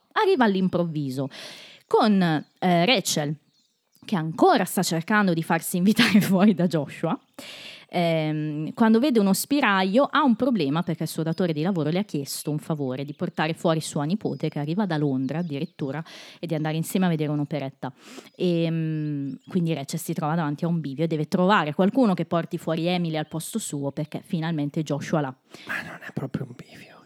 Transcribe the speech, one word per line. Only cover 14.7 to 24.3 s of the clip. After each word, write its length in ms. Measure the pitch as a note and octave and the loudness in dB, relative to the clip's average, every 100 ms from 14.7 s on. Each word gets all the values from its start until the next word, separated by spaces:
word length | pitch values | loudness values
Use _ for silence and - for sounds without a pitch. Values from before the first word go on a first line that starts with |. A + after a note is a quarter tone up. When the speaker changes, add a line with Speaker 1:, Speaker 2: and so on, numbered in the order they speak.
| F3 G3+ | -2 -2
Speaker 1:
da 100 | D#3 | 0
Londra 420 | D3 C3 C3+ D3 | 0 0 -2 -4
addirittura 640 | F3 C#3 D#3 - C#3 C#3+ E3 - - - | -4 -6 -8 -8 -8 -8 -10 -16 -20 -12
e 60 | E3+ | -6
di 80 | |
andare 220 | D#3+ D#3 D#3+ | -2 -2 -2
insieme 300 | E3 G3 F#3 | -2 0 2
a 20 | |
vedere 200 | D#3+ D3+ | 0 0
un'operetta. 640 | D3 D3 D3 C3+ - C3 - - C4 - - | -2 -2 -4 -6 -10 -14 -14 -20 -20 -16 -4
Ehm, 1000 | F3+ E3+ E3 E3 D#3+ D#3 D3+ D3 C#3 - - | 0 2 0 0 -2 -2 -4 -4 -6 -10 -6
quindi 260 | F#3 E3 | -2 0
Rachel 260 | D3 C#3 E3 | -2 -6 -8
si 120 | - | -6
trova 200 | E3 D3 | -4 -2
davanti 300 | E3+ D3 D3 | 0 0 -2
a 40 | E3+ | -2
un 120 | E3+ | -2
bivio 240 | D3 C3+ | -2 -2
e 40 | E3 | -2
deve 180 | D#3+ D3+ | -2 0
trovare 460 | F#3 F3+ G#3 D3+ | 2 4 4 2
qualcuno 400 | D3 F#3+ C4+ A#3 | 2 2 4 2
che 100 | F3 | 2
porti 340 | E3 E3+ D#3 E3+ | 0 -2 -2 -6
fuori 280 | - D#3 E3+ | -4 -2 0
Emily 300 | F3+ E3+ D#3 | 0 -2 -2
al 120 | D3+ | -4
posto 300 | D#3+ - A3+ | -8 -8 -8
suo 320 | - D3 C#3 | -6 -6 -6
perché 300 | C#3+ D3+ - | -6 -8 -10
finalmente 580 | - | -6